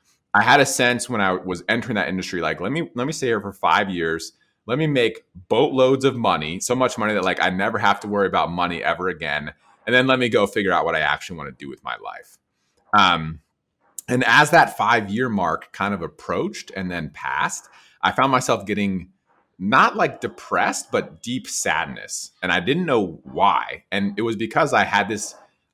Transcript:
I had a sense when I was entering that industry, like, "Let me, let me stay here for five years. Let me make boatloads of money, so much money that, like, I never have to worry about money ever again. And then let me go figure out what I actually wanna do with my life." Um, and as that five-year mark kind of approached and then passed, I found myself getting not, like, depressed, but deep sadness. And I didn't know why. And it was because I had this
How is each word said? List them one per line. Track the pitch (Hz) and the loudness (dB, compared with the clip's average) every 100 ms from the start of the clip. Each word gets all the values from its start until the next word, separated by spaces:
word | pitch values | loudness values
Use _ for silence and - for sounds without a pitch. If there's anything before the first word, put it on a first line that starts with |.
| _ _ _ | _ _ _
I | 101 | 2
had | 113 143 | 6 6
a | 131 | 4
sense | - 123 123 - | 2 2 2 -2
when | 117 | -2
I | 95 | 0
was | 92 92 87 - | 0 -2 -6 -2
entering | 117 - | -2 -2
that | 104 82 | -2 -2
industry, | 92 90 90 | -4 -4 -4
like, | 78 80 | -2 -4
"Let | 95 | -4
me, | 156 160 | -4 -6
let | 120 135 | -6 -6
me | |
stay | 156 131 | -4 -2
here | 110 | -2
for | 101 | -4
five | - 90 90 98 | -2 2 2 2
years. | 87 82 80 - - _ _ - | -2 -2 -2 -6 -16 _ _ -6
Let | 131 | -2
me | 156 | 0
make | 135 113 - - 92 - | 2 2 -2 -12 -20 -2
boatloads | 110 143 131 131 135 | 2 2 4 4 4
of | 135 120 | 2 2
money, | 107 82 76 90 | 0 0 -2 -6
so | - | -2
much | 123 127 - | 0 0 0
money | 107 | 0
that, | 104 | 0
like, | 92 90 | 0 0
I | 90 | 0
never | 90 104 113 | 0 -2 2
have | 101 98 | 2 2
to | 104 | 0
worry | 101 95 | 0 0
about | 90 80 | 2 0
money | 87 87 85 | -2 -2 -2
ever | 80 85 92 | -2 -2 -4
again. | 80 78 73 76 - _ _ - | -4 -4 -6 -6 -14 _ _ 0
And | |
then | 127 131 | 2 4
let | 127 | 2
me | 120 | 2
go | 113 101 | 2 2
figure | 110 95 | 0 2
out | 85 | 2
what | 80 | 2
I | 80 | 0
actually | 73 73 - 85 | 0 -2 -6 -12
wanna | 71 | -14
do | 64 69 | -14 -16
with | 64 | -14
my | 62 55 | -12 -12
life." | 50 50 - _ _ _ _ _ _ | -12 -16 -20 _ _ _ _ _ _
Um, | 104 92 85 80 80 _ _ _ _ _ - - | 4 4 2 -2 -12 _ _ _ _ _ -20 -4
and | 123 120 | 0 4
as | 139 151 | 6 6
that | 165 - - | 6 4 2
five-year | 104 120 101 107 127 | 2 2 0 -4 -2
mark | 101 85 80 - | 0 0 -2 -6
kind | - 98 | -6 -4
of | 98 | -2
approached | 78 - - 90 180 - - 98 | -6 -10 -6 -4 -4 -8 -12 -8
and | 92 | -6
then | 87 76 | -6 -8
passed, | - 67 69 - - - _ _ _ | -8 -6 -4 -4 -6 -14 _ _ _
I | 95 | -2
found | - 135 | 0 2
myself | 127 - 110 98 | 2 2 -2 -2
getting | 101 101 92 87 _ _ _ _ - | -2 -2 -2 -8 _ _ _ _ -8
not, | 95 131 226 214 | 0 4 4 2
like, | 160 - | -2 -2
depressed, | 117 - - 90 107 - - | -10 -10 -4 0 0 -2 -4
but | 110 - 80 | -4 -4 -10
deep | 120 127 - | -8 -8 -6
sadness. | - 95 78 76 57 52 - - _ | -6 -2 -2 -2 -8 -12 -12 -14 _
And | 90 | 0
I | 90 | 0
didn't | 87 165 170 | 2 0 2
know | 120 87 76 | 0 0 -6
why. | 65 71 98 69 52 67 _ | -12 0 2 2 -2 -10 _
And | 98 101 101 | -4 -2 -2
it | |
was | 113 | -4
because | 107 113 - 147 | -2 -2 0 2
I | 117 | 2
had | 92 101 101 | 2 2 0
this | 104 - - _ _ _ | -4 -8 -14 _ _ _